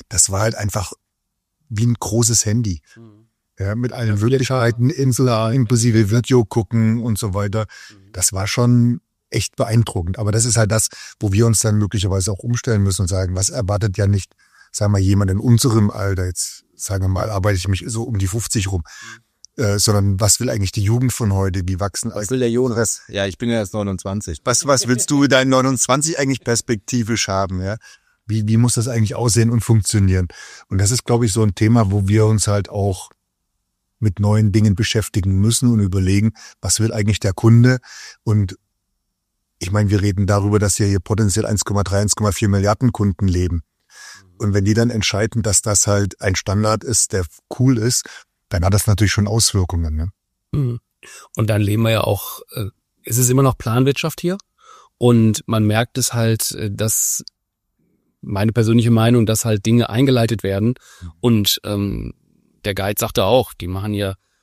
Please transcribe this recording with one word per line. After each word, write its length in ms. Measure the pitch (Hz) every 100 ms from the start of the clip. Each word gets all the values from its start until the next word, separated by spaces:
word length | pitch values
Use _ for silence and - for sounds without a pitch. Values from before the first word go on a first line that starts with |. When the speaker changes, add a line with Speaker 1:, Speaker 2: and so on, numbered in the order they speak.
| -
Speaker 1:
das 220 | 90 -
war 100 | 95
halt 160 | 110 -
einfach 360 | 104 107 98 - _ _ _ _ _ _ -
wie 180 | 104 120
ein 80 |
großes 520 | 117 - 117 120 110 107
Handy. 360 | 110 110 82 - -
Speaker 2:
Mhm. 240 | 113 104 113 _ _ -
Speaker 1:
Ja, 160 | 98
mit 180 | 110 123
allen 160 | 131 110
Speaker 2:
Ja, 80 | 101
Speaker 1:
Möglichkeiten, 720 | 110 131 127 131 117 117 123
Insel, 400 | 135 135 120 127 113 113
inklusive 580 | 131 117 120 120 110 101
Video 360 | 117 107 127 104
gucken 560 | 120 101 113 110 117
und 160 | 117 104
so 160 | 107
weiter. 320 | 98 101 110 104 - -
Speaker 2:
Mhm. 220 | 101 _
Speaker 1:
Das 200 | 95 -
war 140 | 95 95
schon 560 | - 120 120 120 120 - _ _
echt 260 | - - -
beeindruckend. 640 | 110 117 110 104 87 95
Aber 140 | 104
das 140 | 113 120
ist 100 | 113
halt 160 | 104
das, 160 | 110 - - - -
wo 100 | 107
wir 120 | 98
uns 160 | 117 107
dann 160 | 110 107
möglicherweise 560 | 101 107 92 95 92
auch 60 | 98
umstellen 440 | 123 120 - 107
müssen 200 | 98 95
und 60 | 90
sagen, 280 | 95 95 92
was 140 | 95
erwartet 480 | 131 95 104 110 90
ja 80 | 98
nicht, 260 | 101 - _ _ _ _
sagen 220 | - 104
wir, 40 | 101
jemand 320 | 95 98 101
in 80 | 95
unserem 520 | 123 117 135 110 104
Alter, 340 | 104 101 95
jetzt 400 | 90 90 - - _
sagen 300 | - - 101
wir 40 | 95
mal, 200 | 92 101
arbeite 300 | 101 101 95
ich 100 | 92
mich 160 | 92 -
so 180 | 113
um 120 | 117 107
die 120 | 95
fünfzig 440 | 113 - 117 95
rum, 100 | 95 - - - - _ _ - -
Speaker 2:
Mhm. 40 |
Speaker 1:
äh, 160 | 107 101
sondern 400 | 104 104 98 95
was 200 | 104 -
will 80 | 123
eigentlich 240 | 117 95
die 120 | -
Jugend 280 | 101 120 127
von 220 | - 110
heute? 260 | 98 95 95 90
Wie 140 | 92
wachsen 320 | 101 - 117
Speaker 3:
Was 160 | 107 104
will 80 | 127
der 120 | 120
Jonas? 520 | 117 127 113 110 - -
Ja, 180 | 104 98
ich 100 | 90
bin 140 | 120
ja 60 | 117
erst 180 | 101
neunundzwanzig. 640 | 107 101 95 98 101 92 78
Speaker 1:
Was, 240 | - 123 131
was 220 | 131 117
willst 220 | 123 -
du 80 | 143
mit 140 | 139
deinen 180 | 131 131
neunundzwanzig 680 | 131 131 131 - 135 151 165
eigentlich 220 | 135 131
perspektivisch 880 | - 117 - 110 - 123 110 113 -
haben, 320 | 95 98 92
ja? 160 | 95 110 - - _ _
Wie, 240 | - 110 107
wie 80 | 113
muss 160 | 120
das 160 | 120 110
eigentlich 280 | 117 107 -
aussehen 340 | 120 117 113
und 100 | 117
funktionieren? 680 | - 110 - 107 95 92 87 - - - -
Und 100 | 98
das 140 | 101
ist, 120 | 123
glaub 180 | - 120
ich, 100 | 117
so 80 | 113
ein 120 | 107
Thema, 360 | - 107 120 101
wo 180 | 104 98
wir 160 | 107
uns 240 | 110 110 107
halt 220 | 101 98
auch 400 | 104 98 92 - _ _ _ _ _ _ _ _ -
mit 160 | 110 92
neuen 320 | 104 107 107
Dingen 260 | 104 110 92
beschäftigen 640 | 110 113 98 107 95 95
müssen 300 | 107 117 123
und 80 | 113
überlegen, 520 | 98 98 92 101 110 - - -
was 180 | 98 -
will 100 | 110
eigentlich 300 | 110 104 101
der 140 | 101
Kunde? 460 | 92 113 117 123 127 - - - -
Und 320 | - 107 95 - _ _ _ _ _ _ _ _ _ -
ich 140 | 92
meine, 180 | 104 101
wir 100 | 101
reden 260 | 104 98 95
darüber, 320 | 101 101 104
dass 200 | 101 -
wir 80 | 101
hier 140 | 101
potenziell 440 | - 104 107 104
eins 220 | 110 107 -
Komma 160 | 101
drei, 180 | 92 98
eins 160 | 104 -
Komma 160 | 104
vier 160 | - 107
Milliarden 440 | 98 98 107 123
Kunden 360 | - 104 92 95
leben. 280 | 90 90 85
Speaker 2:
Mhm. 760 | - _ _ - - - 95 92
Speaker 1:
Und 160 | 104
wenn 100 | 101
die 80 | 98
dann 160 | 107 117
entscheiden, 540 | 110 92 98 107 117
dass 180 | 107 95
das 260 | 110 104 -
halt 320 | 101 101 -
ein 120 | 101
Standard 480 | 92 - 101 107 110
ist, 300 | - 113 -
der 140 | 101 85 - - -
cool 180 | 127 120
ist, 320 | 110 - - - - _ -
dann 160 | 92
hat 80 | 90
das 140 | 101 -
natürlich 260 | 95 104
schon 160 | - 101
Auswirkungen, 640 | 110 - 101 87 87 80 78
ne? 120 | 90 - _ _ _
Speaker 2:
Mhm. 280 | 151 127 120 - _ - - - -
Und 140 | 107
dann 100 | 107
leben 220 | 101 107
wir 80 | 113
ja 100 | 110
auch, 400 | - 101 - - -
äh, 160 | - 98 - _ _
es 140 | - 117
ist 100 | 123
immer 140 | 131
noch 160 | 135 -
Planwirtschaft 640 | - 117 131 139 160 -
hier. 160 | 175 196 - _ - - _ -
Und 460 | 120 120 110 107 -
man 200 | 110 107
merkt 320 | 107 123 131
es 160 | 117
halt, 380 | 120 113 113 -
äh, 180 | - 107
dass 520 | 98 110 - - - - - _ _ _ _ _ _ _ _
meine 300 | - 98 110
persönliche 380 | 110 113 117 117
Meinung, 360 | 113 113 123 107
dass 180 | 110
halt 220 | 117 107 110
Dinge 240 | 120 117
eingeleitet 520 | 113 135 123 113 110
werden. 300 | 98 98 110 127 - -
Speaker 3:
Mhm. 100 | 87 -
Speaker 2:
Und, 400 | 123 110 98 -
ähm, 500 | - 104 101 55 55 - _ _ _ _ 104
der 80 |
Guide 260 | 98 98 107
sagte 240 | 110 -
auch, 300 | 98 127 -
die 140 | - 87
machen 260 | 95 104
hier 220 | 104 98 95 _ _